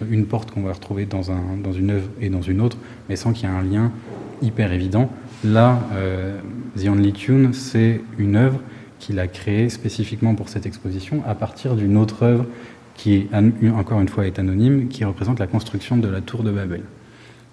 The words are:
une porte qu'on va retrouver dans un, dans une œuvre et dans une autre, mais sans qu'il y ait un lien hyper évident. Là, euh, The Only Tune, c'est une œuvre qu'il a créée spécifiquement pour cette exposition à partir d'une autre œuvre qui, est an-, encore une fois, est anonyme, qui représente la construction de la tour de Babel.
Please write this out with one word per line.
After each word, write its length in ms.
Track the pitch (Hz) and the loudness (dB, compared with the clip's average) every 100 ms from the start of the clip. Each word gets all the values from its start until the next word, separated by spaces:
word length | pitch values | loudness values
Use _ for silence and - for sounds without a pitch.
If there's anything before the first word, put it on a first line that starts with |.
| 110 | -2
une 160 | 110 104 | 0 0
porte 260 | 113 - | -2 -4
qu'on 100 | 107 | -6
va 100 | 95 | -4
retrouver 340 | 95 - 98 104 | -6 -6 -4 -4
dans 240 | 101 92 | -4 -2
un, 120 | 92 90 98 | -4 -4 -4
dans 120 | 98 | -4
une 160 | 92 98 | 0 0
œuvre 180 | 101 98 113 | 0 -2 -4
et 80 | 104 | -4
dans 120 | 92 | -2
une 200 | 85 95 | 0 2
autre, 160 | 120 - - - - | 2 -2 -10 -14 -8
mais 60 | 95 | -4
sans 160 | 117 | -2
qu'il 160 | 110 98 | -2 -2
y 20 | |
ait 40 | 92 | -2
un 80 | |
lien 280 | 95 101 117 117 - - - - | 0 0 0 -2 -10 -14 -14 -4
hyper 300 | 117 113 101 | -2 0 0
évident. 380 | 90 92 104 131 - - - | 0 0 2 0 -2 -16 -4
Là, 360 | 107 110 120 123 104 | 2 6 6 4 0
euh, 460 | 98 95 92 95 98 98 120 - 104 | -2 -2 -2 -4 -8 -10 -12 -10 -4
The 100 | 98 | 0
Only 240 | 101 101 | 4 2
Tune, 420 | 98 - 135 127 | 2 2 6 4
c'est 480 | - - 113 113 110 - 107 | 2 -2 4 4 4 -2 -2
une 200 | 101 101 | 2 4
œuvre 220 | 131 131 - - - - | 4 2 -4 -16 -20 -14
qu'il 200 | - 98 | -6 -4
a 80 | 90 | -4
créée 400 | - - 101 117 | -4 -2 2 0
spécifiquement 640 | - 107 - 104 107 113 104 | -2 -6 -4 -4 0 0 0
pour 120 | - | -2
cette 180 | 107 104 | -8 -8
exposition 560 | - 95 92 92 151 120 | -8 -6 -6 -4 -4 -4
à 80 | 101 | -4
partir 400 | 110 - 135 113 | -6 -6 -2 0
d'une 220 | 101 104 | 4 4
autre 260 | 107 - | 4 2
œuvre 220 | 120 120 120 - - - - | 2 2 0 -8 -16 -20 -20
qui, 220 | - 107 101 | -4 2 2
est 200 | 101 107 | 2 4
an-, 160 | 110 117 113 113 | 4 6 2 2
encore 220 | 92 107 | 0 2
une 80 | 95 | 2
fois, 180 | - 95 | 0 -2
est 140 | 95 | 0
anonyme, 480 | 95 95 123 139 120 | 0 4 4 4 0
qui 160 | - | -2
représente 360 | 104 92 101 117 | -4 -2 -2 -2
la 80 | 95 | 0
construction 500 | 107 - 98 - 120 | -2 -2 -6 -2 0
de 100 | 107 | 0
la 140 | 95 | -2
tour 220 | 92 117 | -6 -4
de 80 | 110 | -2
Babel. 320 | 101 95 85 - - - - - - - | -2 -2 -6 -10 -18 -20 -20 -20 -20 -18